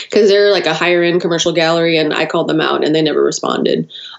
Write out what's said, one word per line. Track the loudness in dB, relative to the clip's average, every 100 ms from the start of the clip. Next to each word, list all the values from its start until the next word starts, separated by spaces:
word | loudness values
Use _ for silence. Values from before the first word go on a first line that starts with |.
| -4
'cause | 2 4
they're, | 4 4
like, | 2 0
a |
higher | -2 0 2
end | 2 0
commercial | 0 -2 -2
gallery, | 0 0 2 2 0
and | 0
I | -2 -2
called | -2 -2
them | -2
out | 0 0 0
and |
they | 0
never | 0 0
responded. | 0 -2 -4 -2 -2 -2 -4 -12 -18